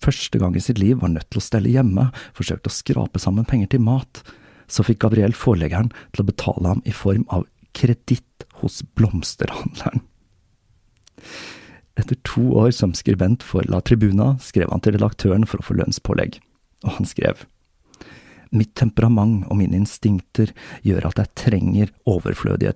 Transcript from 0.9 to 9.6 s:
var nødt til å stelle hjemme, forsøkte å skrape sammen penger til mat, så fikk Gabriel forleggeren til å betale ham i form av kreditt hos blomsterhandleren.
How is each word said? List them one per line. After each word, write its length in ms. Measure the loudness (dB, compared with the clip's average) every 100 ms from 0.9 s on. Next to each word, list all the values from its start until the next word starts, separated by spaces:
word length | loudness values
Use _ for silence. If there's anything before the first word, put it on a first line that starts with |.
| 2
var 80 | 0
nødt 220 | -2 -4
til 80 | -8
å 60 | -2
stelle 260 | 0 2
hjemme, 380 | 2 2 2 0 -2 -14 -10
forsøkte 320 | -6 -6 -6
å 60 | -6
skrape 460 | -4 -2 -2 -2
sammen 260 | -2 0 0
penger 240 | 0 0
til 100 | 2 2
mat, 340 | 0 -4 -14 -20 -20 -20 -20 -8
så 140 | -2 0
fikk 140 | 2
Gabriel 300 | 2 4 2 2
forleggeren 540 | 2 2 2 0 -2 -4 -10
til 80 | -4
å 40 | -2
betale 400 | -2 -4 -2 0
ham 120 | -2 -4
i 60 | -4
form 300 | 0 0 0
av 100 | -4 -6 _ _ 0
kreditt 720 | 0 2 0 -2 -4 -20 -20 -8
hos 180 | -6 -6 -6 2
blomsterhandleren. 1120 | 2 2 -6 -6 -6 -6